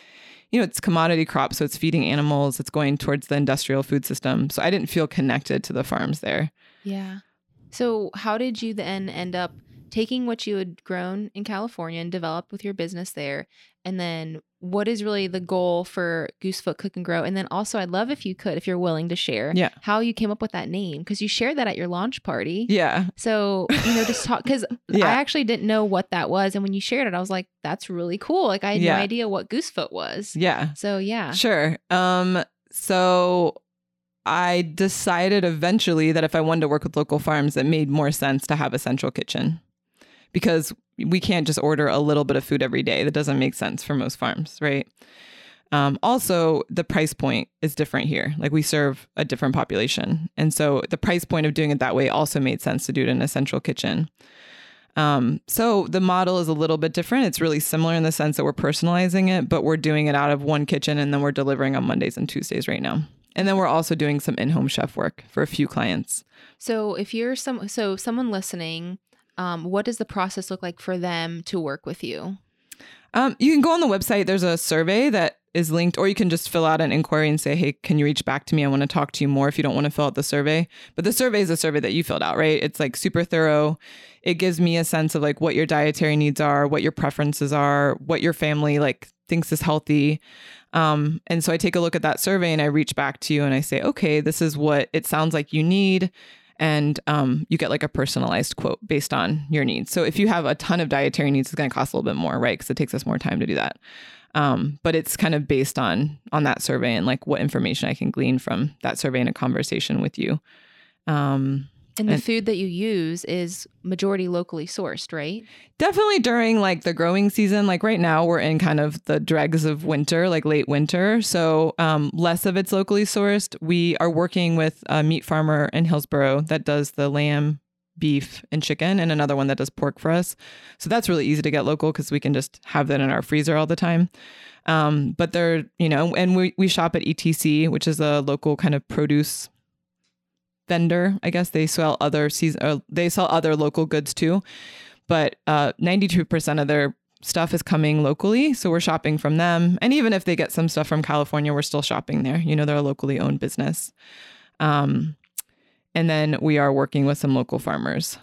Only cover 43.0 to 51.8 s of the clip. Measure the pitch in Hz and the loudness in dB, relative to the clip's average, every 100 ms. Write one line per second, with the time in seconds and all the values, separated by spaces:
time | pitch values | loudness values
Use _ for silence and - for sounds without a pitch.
43 | 147 147 147 139 131 - 101 - - 143 | 0 0 0 0 0 -2 -6 -6 -4 -2
44 | - - 123 - 156 - 151 139 - _ | -4 -4 -4 -4 -8 -4 -2 -2 -6 _
45 | - - - - - - - 147 139 143 | -20 -20 -20 -20 -20 -20 -4 0 0 0
46 | 214 254 - 175 165 156 - 180 170 - | 0 0 0 2 2 0 -2 -6 -2 0
47 | 156 - 135 117 - - 156 147 151 139 | 0 -2 -2 -2 -4 -4 -4 -2 -2 -2
48 | 151 - - 151 147 156 151 151 143 135 | -2 -2 -4 -4 0 0 0 2 0 -2
49 | - - - 127 135 - - 98 127 - | -10 -6 -4 -2 -2 0 -2 -2 -2 -2
50 | - 160 160 - 156 - 151 139 - - | -2 -2 -4 0 0 2 2 0 -2 -2
51 | - 175 - 165 156 151 151 147 | 0 0 0 0 0 0 0 0